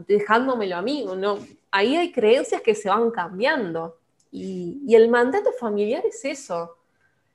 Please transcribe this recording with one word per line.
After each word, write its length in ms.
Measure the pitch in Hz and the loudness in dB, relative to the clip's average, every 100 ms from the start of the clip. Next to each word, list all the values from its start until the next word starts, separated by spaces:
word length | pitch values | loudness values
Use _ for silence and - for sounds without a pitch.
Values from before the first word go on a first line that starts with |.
| 170 | 0
dejándomelo 720 | 202 208 226 262 247 196 175 | 0 4 2 2 -2 -4 -4
a 60 | |
mí, 220 | 208 294 202 185 | -4 -4 -6 -4
¿no? 200 | 202 202 - - _ | -4 -4 -8 -20 _
Ahí 260 | 196 214 320 | 0 2 2
hay 160 | 349 | 0
creencias 500 | 262 214 262 - - | 0 4 4 2 -2
que 120 | - | 0
se 140 | 208 196 | -2 0
van 220 | 208 233 | 0 0
cambiando, 880 | 226 170 185 254 311 190 165 165 - _ _ _ | -2 -6 -2 0 0 -2 -6 -8 -12 _ _ _
y, 460 | 190 185 185 175 269 277 | -14 -10 -8 -8 -8 4
y 80 | |
el 160 | 226 233 | 8 8
mandato 400 | 240 240 392 403 - | 6 2 0 -2 -2
familiar 460 | 233 208 208 294 453 | -4 -2 -2 -2 -4
es 180 | - | -6
eso, 520 | 277 294 - 170 170 - _ _ _ _ _ | -8 -8 -8 -8 -8 -14 _ _ _ _ _